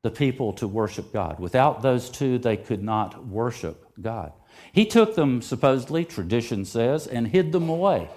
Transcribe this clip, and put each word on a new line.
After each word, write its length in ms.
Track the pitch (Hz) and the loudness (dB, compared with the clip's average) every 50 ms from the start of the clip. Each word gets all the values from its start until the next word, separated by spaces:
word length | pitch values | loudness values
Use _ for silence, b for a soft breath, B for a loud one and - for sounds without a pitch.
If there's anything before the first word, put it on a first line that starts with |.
the 80 | - 113 | -4 -6
people 420 | - - 147 135 127 - 127 104 98 | -2 0 0 0 0 0 -4 -4 -4
to 120 | - 117 101 | -4 -6 -4
worship 440 | 98 113 110 104 - - - - | -2 -2 -2 -2 -4 -8 -12 -6
God. 260 | - 110 92 80 80 - | -4 -4 -4 -4 -6 -6
Without 440 | 90 87 - 127 131 147 135 - | -6 0 4 4 4 4 2 2
those 260 | 113 135 127 120 - - | 2 2 2 2 -2 -6
two, 300 | - - 143 131 127 120 | -6 -2 0 0 0 0
they 180 | 123 120 107 | 2 0 0
could 260 | 107 110 - 113 95 | 0 -2 -4 -4 -4
not 440 | 101 110 110 107 107 - - - - | -2 -2 0 0 0 -2 -6 -14 -12
worship 580 | 120 95 107 117 123 117 - - 80 82 - - _ _ - | -8 -4 -2 -2 -2 -4 -6 -8 -8 -8 -10 -20 _ _ -10
God. 320 | - 110 113 110 85 73 - _ B B B B B B | -8 -8 -6 -6 -10 -12 -14 _ B B B B B B
He 140 | B - 220 | B 2 4
took 280 | 214 - 226 220 214 220 | 6 6 6 6 6 4
them, 280 | - 151 139 127 120 | 2 2 2 2 0
supposedly, 640 | 113 - 131 123 147 139 131 135 123 - 151 165 170 | -2 -4 -2 2 4 4 4 4 0 -2 -4 -4 -4
tradition 600 | 165 - - 92 85 110 120 117 - 120 101 95 | -4 -6 -8 -2 0 0 0 0 0 -4 -4 -4
says, 420 | 95 - 117 117 123 143 156 151 | -2 0 0 2 2 2 0 -4
and 200 | - 123 120 117 | -4 -4 -4 -2
hid 260 | 107 - 185 180 160 | 2 2 2 2 4
them 160 | 160 180 170 165 | 0 0 0 0
away. 400 | 160 165 185 202 175 101 82 82 - | -2 0 2 2 2 0 -2 -6 -14